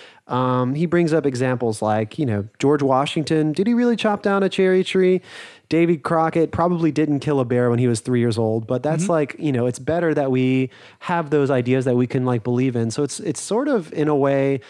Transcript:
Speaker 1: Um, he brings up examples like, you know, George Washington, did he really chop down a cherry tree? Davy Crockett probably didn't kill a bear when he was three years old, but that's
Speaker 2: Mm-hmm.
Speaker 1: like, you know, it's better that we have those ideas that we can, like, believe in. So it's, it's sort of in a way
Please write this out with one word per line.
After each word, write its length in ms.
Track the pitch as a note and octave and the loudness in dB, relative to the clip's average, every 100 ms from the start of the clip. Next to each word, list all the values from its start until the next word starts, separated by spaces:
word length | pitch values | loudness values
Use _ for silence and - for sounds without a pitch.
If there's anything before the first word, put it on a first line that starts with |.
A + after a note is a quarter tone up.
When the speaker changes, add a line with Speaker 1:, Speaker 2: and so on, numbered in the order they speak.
| - - - | -20 -20 -6
Speaker 1:
Um, 480 | B2+ B2+ B2+ B2+ | -2 0 0 0
he 120 | C#3+ E3+ | -2 0
brings 260 | F3 E3+ | 0 2
up 140 | D#3 C#3+ | 2 0
examples 560 | B2+ C3 B2+ A#2 G#2+ | 0 -2 0 -2 -2
like, 360 | G#2+ G#2+ G#2+ - | 0 0 -2 -4
you 60 | |
know, 240 | C3+ G#2 G2+ - | -2 -2 -4 -2
George 240 | C#3 D3 | 2 2
Washington, 680 | C#3 C3 D3 - D3+ D#3+ D#3 | 2 2 0 -2 -2 0 0
did 140 | D3+ G3+ | 0 0
he 80 | |
really 200 | A#3+ A#3+ | 2 2
chop 280 | A3+ A3 G3+ | 0 0 0
down 200 | G3+ G3 | 0 2
a 60 | F#3+ | 2
cherry 340 | - F#3+ F#3 | 2 2 2
tree? 380 | F#3 F#3+ F#3 F#3 - - - - - | 2 2 4 2 -2 -18 -20 -20 -2
Davy 300 | D#3 E3+ E3+ | 2 2 2
Crockett 520 | C#3+ E3 D#3+ E3+ D#3+ | 0 0 2 2 0
probably 400 | - E3+ F3 E3 | 0 0 0 0
didn't 300 | C#3+ D3+ C#3+ | 0 0 0
kill 200 | C#3+ C#3+ | 0 -2
a 40 | |
bear 240 | A#2+ B2 B2 | 0 0 2
when 100 | A#2+ | 2
he 80 | B2 | 2
was 140 | A2+ | 0
three 200 | - B2 | 0 0
years 180 | A#2+ A2+ | 0 0
old, 280 | A2 A2 G#2+ | 0 -2 -2
but 160 | B2+ | -4
that's 200 | D3 D#3 | -2 -2
Speaker 2:
Mm-hmm. 100 | F#3 | 0
Speaker 1:
like, 240 | E3 D3 - | 0 -2 -4
you 140 | D3+ | -2
know, 140 | B2+ B2 | 0 -2
it's 120 | A#2+ | -2
better 360 | C3 E3 E3+ | -4 -2 0
that 160 | D3 C3+ | 0 0
we 400 | C3 B2+ C3 C3 - - - | 0 2 0 -2 -6 -20 -12
have 280 | - F3 D#3 | -4 -4 0
those 220 | D3 C#3 | 0 2
ideas 340 | C3+ B2 C3 | 0 2 0
that 120 | B2+ B2 | 2 0
we 100 | B2 | 0
can, 180 | C3+ | 0
like, 180 | B2+ A#2+ | 0 -2
believe 320 | B2 B2 C3 | -2 -2 0
in. 160 | A#2+ A2+ | 0 -2
So 120 | G#2+ | -2
it's, 180 | C#3+ - | -4 -4
it's 200 | - C3+ | -8 -8
sort 280 | - G#3 D4 | -4 -2 0
of 240 | B3 D#3 | -2 -4
in 160 | - D3+ | -4 0
a 80 | D3+ | 2
way 440 | C#3 C#3 C3+ C#3 | 2 2 0 -2